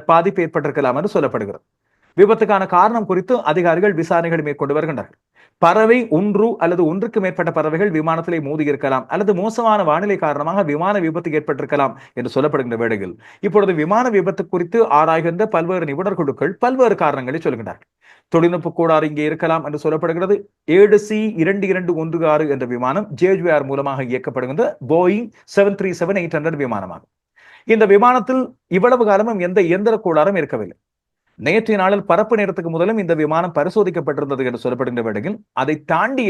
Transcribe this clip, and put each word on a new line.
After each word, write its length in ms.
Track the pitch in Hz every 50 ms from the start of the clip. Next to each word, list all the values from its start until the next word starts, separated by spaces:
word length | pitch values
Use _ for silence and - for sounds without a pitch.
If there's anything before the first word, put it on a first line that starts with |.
| 156 -
பாதிப்பு 320 | 165 170 175 196 196 185 170
ஏற்பட்டிருக்கலாம் 540 | 160 - 160 143 147 135 151 135 127 123 151
என்று 140 | 175 202 -
சொல்லப்படுகிறது. 500 | 185 147 123 - 120 107 98 95 - _ _ _ _ _ _ _ _ _ _ _
விபத்துக்கான 460 | 170 196 202 226 220 220 185 208 190 190 185 185
காரணம் 280 | 175 190 220 233 233 208 160
குறித்து 260 | 185 180 180 - 254 233 185 151
அதிகாரிகள் 440 | 156 185 175 175 160 170 202 214 190 151
விசாரணைகளை 440 | 165 - 180 170 170 170 165 160 147
மேற்கொண்டு 280 | 147 143 - 147 139 143
வருகின்றனர். 380 | 151 160 156 151 117 98 - _ _ _ _ _ _ _ _ _ _
பறவை 360 | - 165 180 214 220 220 233 254 233 - 151
ஒன்று 300 | 156 196 208 202 202 214 233 226 - 170
அல்லது 200 | 165 180 175 175 151
ஒன்றுக்கு 300 | 170 196 220 226 - 220 190
மேற்பட்ட 280 | 185 180 - 170 170 -
பறவைகள் 360 | 165 151 156 156 160 202 208 165
விமானத்திலே 440 | 156 156 165 165 160 165 - 170 160 147
மோதி 160 | 139 151 156 151 143
இருக்கலாம் 340 | 143 131 - 139 131 131 120 - -
அல்லது 180 | 180 202 190 202 170
மோசமான 400 | 190 226 220 - 233 226 214 208 185 156
வானிலை 280 | 151 165 202 208 196 185 175
காரணமாக 400 | 151 143 147 147 160 180 202 196 151
விமான 300 | 143 147 170 190 208 202 170
விபத்து 240 | 160 156 175 170 170 147
ஏற்பட்டிருக்கலாம் 560 | 156 151 - 147 135 143 139 151 143 139 131 110 - - - _
என்று 160 | 127 120 123 -
சொல்லப்படுகின்ற 440 | 139 139 151 151 143 123 120 117 110
வேளையில் 340 | 117 113 117 101 95 90 85 - - - - _ -
இப்பொழுது 260 | 202 165 208 196 190 180 151
விமான 240 | 151 165 202 226 254 254 220
விபத்து 280 | 196 175 185 190 - 180
குறித்து 340 | 165 - 175 175 170 - 233 226 - 139 147
ஆராய்கின்ற 480 | 156 160 160 165 160 170 170 180 220 - -
பல்வேறு 320 | 170 165 170 185 185 170 147
நிபுணர் 280 | 139 143 185 202 190 185
குழுக்கள் 340 | 165 139 - - 139 165 196 - 240
பல்வேறு 340 | 247 262 262 254 226 202 - 175
காரணங்களை 380 | 151 143 139 127 127 139 165 165
சொல்கின்றார்கள். 440 | 165 127 113 110 95 - - _ _ _ _ _ - - _ _ _ -
தொழில்நுட்ப 400 | 170 165 175 175 170 165 170 165
கோளாறு 300 | - 170 160 160 156 156 151
இங்கே 140 | 151 147 151 151
இருக்கலாம் 360 | 160 156 175 165 160 160 147
என்று 160 | 147 147 147 -
சொல்லப்படுகிறது. 520 | 156 156 156 165 165 165 170 185 185 208 202 - _ _ _ _ - 156
ஏழு 200 | 185 208 208 214 208 208
சி 120 | 208 220 214 214 214 208 160
இரண்டு 240 | 170 185 196 202 196 185 185
இரண்டு 180 | 185 180 170 170 156 160
ஒன்று 220 | 165 160 170 165 156 151
ஆறு 100 | 151 156 151 139
என்ற 140 | 131 127 120 123
விமானம் 340 | 120 123 127 139 190 214 220 147 110
ஜே 140 | 175 185 190 185
ஜே 100 | 170 175 156
ஆர் 100 | 147 135 135
மூலமாக 280 | 135 139 139 139 135 135 131 120
இயக்கப்படுகின்ற 520 | 123 127 127 151 123 131 127 127 135 170 247 - - - 139 120
Boeing 360 | 151 170 180 180 202 214 240 214 - _ _ _ -
செவன் 220 | 202 202 202 196 196
த்ரீ 120 | 196 190 170 165
செவன் 200 | 175 165 202 196
எயிட் 160 | 170 165 165
ஹண்ட்ரட் 240 | 156 147 165 160 143 139
விமானமாகும். 480 | 123 113 101 95 92 82 78 _ _ _ _ _ _ _ _ _ - - - _
இந்த 180 | - 220 220 226 190 196
விமானத்தில் 520 | 202 233 247 254 254 254 254 262 262 254 - - _ _ _ 170
இவ்வளவு 280 | 185 180 240 254 240 233 208
காலமும் 320 | 196 196 214 233 226 190 175 175
எந்த 120 | 185 214 185 160
இயந்திர 260 | 175 190 208 233 226 220 220
கோளாறும் 340 | 175 160 156 151 190 202 180
இருக்கவில்லை. 360 | 147 127 - 117 104 90 - _ _ _ _ _ _ _ _ _ _ _ _ _
நேற்றைய 380 | 107 143 180 220 220 226 214 202
நாளில் 240 | 185 190 208 202 202 -
பரப்பு 260 | 170 185 214 214 240 208
நேரத்துக்கு 320 | 202 190 180 - 170 165 160
முதலும் 260 | 165 175 202 226 220
இந்த 120 | 190 165 170 156
விமானம் 320 | 156 151 156 165 175 180 160
பரிசோதிக்கப்பட்டிருந்தது 880 | 151 147 185 - 220 202 185 160 170 147 151 143 143 147 139 139 127 135
என்று 120 | 127 120 113
சொல்லப்படுகின்ற 420 | - 127 123 120 131 123 123 120 113
வேளையில் 320 | 113 104 104 104 170 214 - - _ _ 120
அதை 140 | 135 147 156 147 - -
தாண்டி 320 | 165 165 196 233 277 262 240